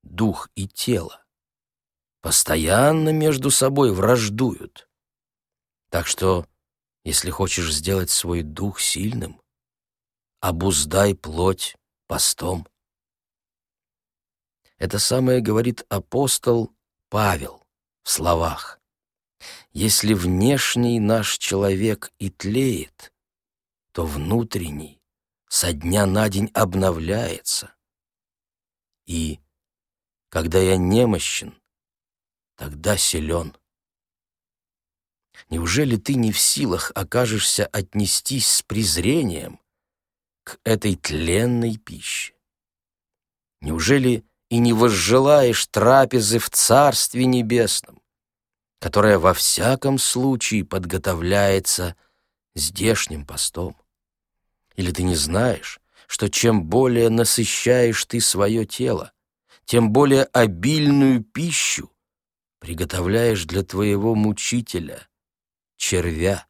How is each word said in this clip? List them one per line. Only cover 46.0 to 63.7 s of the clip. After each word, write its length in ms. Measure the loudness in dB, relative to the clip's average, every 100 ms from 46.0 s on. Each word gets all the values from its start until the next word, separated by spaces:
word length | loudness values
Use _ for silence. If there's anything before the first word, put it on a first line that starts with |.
| 4 2 0 -2
в 100 | -2
Царстве 760 | 0 4 6 6 2 -2 0 2
Небесном, 760 | 2 2 2 2 -2 -8 -20 _ _ _ _ _ _ _ _
которая 400 | -2 4 6 6
во 140 | 4
всяком 640 | 2 0 0 0 0 0 0
случае 680 | 0 0 0 0 -2 -2
подготовляется 1300 | -2 -6 -4 -4 -2 -2 0 2 4 2 0 -4 -4 -10 _ _ _ _ _
здешним 720 | -8 -6 -2 0 0 -2 -8 -10
постом? 500 | -8 -6 -6 -10 -10 _ _ _ _ _ _ _ _ _ -6
Или 160 | -6
ты 120 | -2
не 120 | -2 -2
знаешь, 640 | -2 0 0 -2 -8 -18 _ _ _
что 220 | -6 -4
чем 360 | 0 2 2 2
более 440 | 2 4 4 2
насыщаешь 960 | 4 2 0 0 -2 2 4 2 0 -4
ты 160 | -2
своё 440 | 0 0 0 0 -4
тело, 460 | -4 -4 -4 -6 _ _ _ _ _ 0
тем 260 | 2 4
более 340 | 4 6 4 4
обильную 960 | 2 2 2 0 2 4 6 6 4
пищу 680 | -2 -6 -4 -2 -2 -4 -10 _ _ _ _ _ _ _
приготовляешь 840 | -12 -6 -4 -2 0 2 2 0 -2
для 180 | -4
твоего 500 | -4